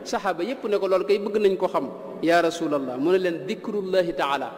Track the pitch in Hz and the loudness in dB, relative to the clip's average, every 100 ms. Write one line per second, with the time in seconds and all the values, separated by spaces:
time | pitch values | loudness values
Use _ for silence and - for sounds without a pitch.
0 | - 233 202 165 190 262 220 202 185 185 | -4 -2 -2 -2 -4 -4 0 0 2 2
1 | 196 208 208 214 202 185 180 170 135 - | 4 2 2 2 2 2 0 0 -4 -10
2 | - - 160 170 165 165 160 147 131 123 | -12 -4 4 4 4 0 -2 0 -2 -2
3 | 151 185 180 165 151 220 - 208 190 185 | 2 2 2 -4 -6 -6 -4 -4 0 0
4 | 170 160 143 139 123 | 0 0 0 0 -4